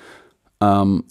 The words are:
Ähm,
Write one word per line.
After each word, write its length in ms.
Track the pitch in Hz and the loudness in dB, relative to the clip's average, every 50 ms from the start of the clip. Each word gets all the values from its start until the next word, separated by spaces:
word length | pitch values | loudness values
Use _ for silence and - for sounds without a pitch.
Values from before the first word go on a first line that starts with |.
| - - - - _ _ _ _ _ _ _ _ 104 | -20 -20 -20 -20 _ _ _ _ _ _ _ _ 0
Ähm, 420 | 104 98 101 98 98 98 87 - - | 0 0 2 0 0 -2 -2 -4 0